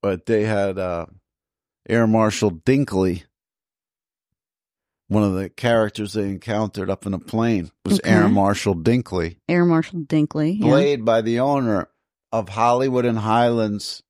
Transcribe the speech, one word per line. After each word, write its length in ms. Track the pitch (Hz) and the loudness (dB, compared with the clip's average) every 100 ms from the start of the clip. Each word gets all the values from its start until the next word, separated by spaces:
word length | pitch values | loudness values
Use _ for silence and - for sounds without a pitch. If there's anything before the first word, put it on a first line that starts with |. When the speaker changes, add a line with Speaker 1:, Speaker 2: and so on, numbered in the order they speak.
Speaker 1:
But 240 | 101 92 - | -2 -4 -2
they 160 | 113 | 0
had, 340 | 107 104 98 95 | 0 0 -2 -4
uh, 280 | 92 85 82 92 _ _ _ _ _ _ - | -4 -6 -8 -16 _ _ _ _ _ _ -4
Air 200 | 113 113 | 0 2
Marshal 440 | 110 110 104 107 | 2 2 2 -2
Dinkley. 760 | 85 - 135 139 95 92 87 - _ _ _ _ _ _ _ _ _ _ _ _ _ _ _ _ _ _ | 0 0 2 2 0 0 -2 -8 _ _ _ _ _ _ _ _ _ _ _ _ _ _ _ _ _ _
One 140 | 104 | 0
of 120 | 104 | 2
the 160 | 92 98 | 0 -6
characters 640 | - 123 117 107 - 104 | -4 0 2 0 -4 -8
they 160 | 107 98 | -6 -6
encountered 580 | 95 - 104 107 101 95 | -8 -6 -4 -4 -6 -6
up 160 | 95 | -6
in 80 | - | -4
a 60 | 92 | -6
plane 520 | - 110 117 107 80 _ | -4 -2 0 0 -4 _
was 160 | 95 101 | -2 -2
Speaker 2:
Okay. 80 | - | 2
Speaker 1:
Air 160 | 110 107 | 2 4
Marshal 460 | 98 98 101 - | 2 2 0 0
Dinkley. 600 | 90 80 123 117 92 82 87 - | 0 2 0 0 -4 -4 -6 -2
Speaker 2:
Air 160 | 175 175 | 2 4
Marshal 320 | 160 160 180 | 2 0 -8
Dinkley, 580 | 147 156 151 156 156 202 | -2 0 0 -2 -2 0
yeah. 80 | 208 | 2
Speaker 1:
Played 380 | 139 143 139 | 4 2 0
by 160 | 110 113 | 0 0
the 200 | 113 117 | 0 0
owner 500 | 135 139 123 101 - _ _ _ _ | 0 0 0 -2 -4 _ _ _ _
of 160 | 113 95 | -6 -4
Hollywood 560 | 104 120 120 135 127 | 0 2 2 2 0
and 140 | 123 113 | 0 0
Highlands. 840 | 107 113 120 117 110 104 - - | 0 2 2 2 -2 -4 -8 -14